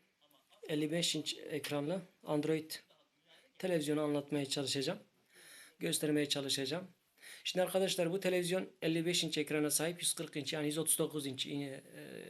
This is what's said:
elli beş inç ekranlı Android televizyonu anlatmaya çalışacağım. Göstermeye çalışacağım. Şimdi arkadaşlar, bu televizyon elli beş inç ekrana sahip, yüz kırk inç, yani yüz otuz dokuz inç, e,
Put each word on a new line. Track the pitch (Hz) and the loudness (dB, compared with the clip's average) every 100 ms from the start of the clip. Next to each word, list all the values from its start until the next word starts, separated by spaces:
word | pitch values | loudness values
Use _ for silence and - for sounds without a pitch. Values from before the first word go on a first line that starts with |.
| _ _ _ _ _ - - | _ _ _ _ _ -14 -4
elli | 151 151 | -2 0
beş | 170 165 | 0 0
inç | 156 147 - - | 0 -2 -6 -6
ekranlı | 147 - 147 147 185 180 _ | -6 -2 -2 0 -2 -6 _
Android | - 151 151 160 160 - - _ _ _ _ - _ - | -2 2 2 0 -2 -10 -12 _ _ _ _ -20 _ -4
televizyonu | 185 170 147 151 | 0 2 2 2
anlatmaya | 147 147 143 147 139 | 2 0 0 -2 0
çalışacağım. | 147 127 135 139 202 - _ _ - - - - - | 0 0 0 -2 -4 -10 _ _ -20 -20 -20 -20 -6
Göstermeye | 170 151 151 147 143 | -2 0 2 2 2
çalışacağım. | 143 135 135 131 170 190 - _ _ - - | 0 0 0 0 -4 -6 -16 _ _ -20 -10
Şimdi | - - | -2 2
arkadaşlar, | - 190 185 - 170 | 4 4 4 4 2
bu | 190 | 2
televizyon | 185 180 170 185 196 - | 2 2 2 0 -2 -2
elli | 165 165 165 | 0 2 2
beş | 170 | 2
inç | 160 156 | 2 0
ekrana | 147 151 151 | 0 2 2
sahip, | - 165 170 | 2 0 0
yüz | - | -2
kırk | - 160 151 | -2 -4 -6
inç, | 139 | -4
yani | 156 147 | -2 0
yüz | 156 | 0
otuz | 156 - | 2 2
dokuz | 107 151 139 | 0 -2 -4
inç, | 127 - | -4 -4
e, | 143 139 135 - - 147 52 | -4 -6 -8 -14 -16 -12 -12